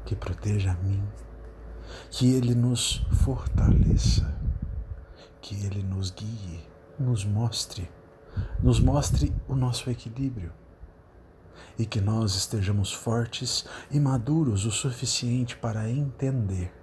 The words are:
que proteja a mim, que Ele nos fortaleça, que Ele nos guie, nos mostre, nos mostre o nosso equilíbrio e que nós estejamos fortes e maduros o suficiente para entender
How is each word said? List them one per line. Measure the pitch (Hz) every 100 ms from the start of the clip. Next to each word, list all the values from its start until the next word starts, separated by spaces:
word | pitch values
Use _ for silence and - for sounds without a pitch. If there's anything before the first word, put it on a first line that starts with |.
que | - 104
proteja | 95 87 101 104 92
a |
mim, | 87 95 98 101 - - - - - - - - - -
que | - 127
Ele | 131 120
nos | 120 123 120 - - - -
fortaleça, | - 123 - - - - - - - - - - - - - - - - - - - -
que | - 101
Ele | 101 101
nos | 95 95 95
guie, | 92 107 113 95 82 - - - -
nos | 127 113
mostre, | 104 104 117 - - - 90 - - - - - - -
nos | 127 117
mostre | 131 143 - 131 143 - -
o |
nosso | 135 127 120 131
equilíbrio | 120 117 117 135 117 85 - - - - - - - - - - - - -
e | 110
que | 110
nós | 101 113 107
estejamos | 95 - 110 95 101 98
fortes | - - 113 120 - 127 - - - -
e | 147
maduros | 139 131 110 160 139 101 110
o |
suficiente | - 139 120 123 - 120 127 120 -
para | 113 107 110
entender | 131 143 - 135 131 101 95 90 -